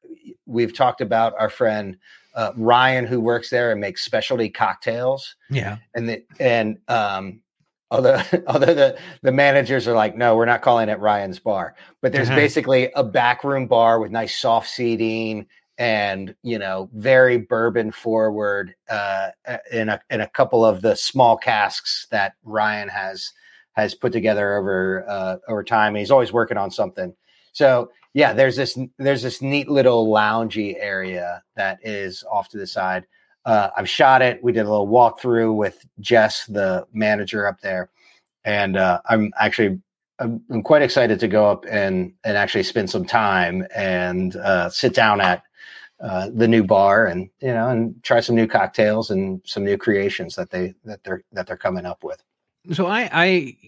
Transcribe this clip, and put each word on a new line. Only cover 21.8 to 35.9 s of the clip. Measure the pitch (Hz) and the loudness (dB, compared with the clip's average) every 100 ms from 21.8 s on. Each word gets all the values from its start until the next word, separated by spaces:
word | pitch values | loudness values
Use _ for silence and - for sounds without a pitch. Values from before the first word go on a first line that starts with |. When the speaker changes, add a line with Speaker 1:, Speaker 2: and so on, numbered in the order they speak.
| - - - | -8 -10 -4
Speaker 1:
that | 107 98 - | -4 -4 -6
Ryan | 113 107 107 107 101 | -8 -2 -2 -4 -6
has, | 104 95 95 - - _ _ _ | -8 -10 -10 -14 -18 _ _ _
has | - 107 | -4 -2
put | - 123 | -2 -4
together | 113 110 104 101 101 | 0 0 0 0 -2
over, | 98 92 95 95 95 | -2 -2 -2 -4 -6
uh, | 98 95 92 - | -6 -6 -8 -6
over | 107 | -8
time. | 101 113 107 | -2 0 2
And | 104 | 0
he's | 101 | 2
always | 135 113 | 4 4
working | 117 113 104 | 0 -2 -2
on | 98 | -4
something. | - 98 95 92 - _ _ _ | -4 -6 -6 -10 -12 _ _ _
So | - 139 123 117 _ _ | 2 4 4 0 _ _
yeah, | 139 139 | 2 2
there's | 107 135 120 | 4 2 2
this, | 131 127 127 - | -4 -6 -10 -4
there's | 139 135 | -2 0
this | 120 - | -4 -6
neat | 135 143 147 | -4 -2 0
little | 143 127 117 110 | 4 4 4 4
loungy | 107 107 113 113 107 101 95 | 4 2 0 -2 -4 -6 -6
area | 104 95 95 90 87 90 _ | -6 -6 -6 -6 -8 -10 _
that | - 98 95 | -6 -6 -6
is | 110 104 95 90 - | -10 -8 -8 -10 -6
off | 101 95 | -6 -6
to | 104 | -10
the | 95 | -8
side. | 104 92 92 - _ _ _ | -4 -4 -4 -8 _ _ _
Uh, | 123 107 98 - | 0 0 0 -4
I've | 95 | -2
shot | - 139 131 | 4 6 6
it. | 127 120 | 4 2
We | 123 | 0
did | 113 104 | 0 2
a | |
little | 107 101 | 0 4
walkthrough | 120 117 - 127 117 113 | 6 6 4 0 2 2
with | 110 101 - _ | 0 -2 -6 _